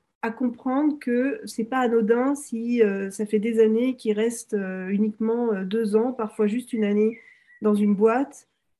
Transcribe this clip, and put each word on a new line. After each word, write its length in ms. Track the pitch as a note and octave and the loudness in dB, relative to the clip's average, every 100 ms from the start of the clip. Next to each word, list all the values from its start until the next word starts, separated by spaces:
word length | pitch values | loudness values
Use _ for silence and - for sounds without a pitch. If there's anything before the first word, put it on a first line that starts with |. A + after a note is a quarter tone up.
| _ - | _ -10
à 80 | A#3 | -8
comprendre 680 | A3+ B3 A#3+ C4 C4 D4+ D4 | -4 -4 -4 -4 0 0 -2
que 420 | - A#3+ C4+ A3+ G#3+ | -2 0 -2 -4 -10
c'est 180 | - | -8
pas 140 | A3+ C4 | -4 0
anodin 560 | B3 A#3 G#3 A#3 C4 | 2 2 2 2 2
si, 480 | C#4+ - A3+ A#3 A#3+ | -2 -6 -8 -2 2
euh, 280 | G#3+ G3 G3 | 2 2 -6
ça 140 | F#3+ | -6
fait 140 | G#3+ G#3+ | -2 0
des 200 | A3+ A3 | 0 4
années 380 | A3 A3 B3+ B3 | 4 4 0 -2
qu'ils 160 | A3 | -2
restent, 420 | G#3 A3+ A#3 - | 0 -2 -4 -6
euh, 340 | G#3 F#3+ F#3 F#3 | -6 -4 -6 -2
uniquement, 640 | G3+ G#3+ G#3 A3 A#3 A#3 | 0 0 -2 -2 0 0
euh, 120 | G3 | -2
deux 320 | F#3+ A3 A3 G#3+ | -2 -2 2 2
ans, 160 | B3 | 0
parfois 340 | B3 G#3+ - G#3+ | -2 -6 0 0
juste 280 | A#3 - | 0 -4
une 100 | A3+ | -2
année 340 | G#3 G#3 G#3+ A#3 - _ _ - | 0 2 0 -2 -16 _ _ -2
dans 120 | G#3+ | 0
une 200 | G#3 G#3 | 2 2
boîte, 520 | G3 A3 A#3+ C#4 - _ _ _ | 4 4 2 -2 -8 _ _ _